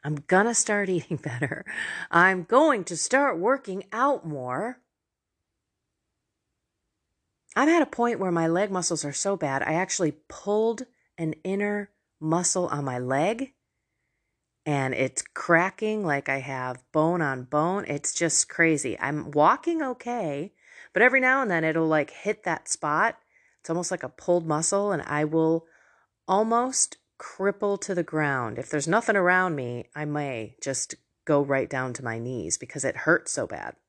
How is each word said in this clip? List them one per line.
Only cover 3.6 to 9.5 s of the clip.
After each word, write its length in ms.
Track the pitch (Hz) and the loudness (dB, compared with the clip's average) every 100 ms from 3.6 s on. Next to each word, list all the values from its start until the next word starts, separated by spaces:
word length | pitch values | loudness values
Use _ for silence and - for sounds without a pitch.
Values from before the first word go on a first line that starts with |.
| 262 190 - | -2 -10 -8
out 320 | 220 269 269 170 | -2 0 0 -4
more. 560 | 147 127 127 214 254 _ _ _ _ _ _ _ _ _ _ _ _ _ _ _ _ _ _ _ _ _ _ _ _ _ _ _ - | -8 -4 -4 -4 -8 _ _ _ _ _ _ _ _ _ _ _ _ _ _ _ _ _ _ _ _ _ _ _ _ _ _ _ 2
I'm 140 | 285 | 4
at 120 | 339 | 4
a 40 | 302 | 2
point 340 | - 240 233 | 0 0 0
where 120 | 190 | 0
my 160 | 170 165 | 2 2
leg 220 | 170 208 | 2 0
muscles 360 | 190 170 160 143 | 0 -2 -2 -4
are 80 | |
so 240 | 139 196 196 | -4 -2 -2
bad, 240 | 147 | -2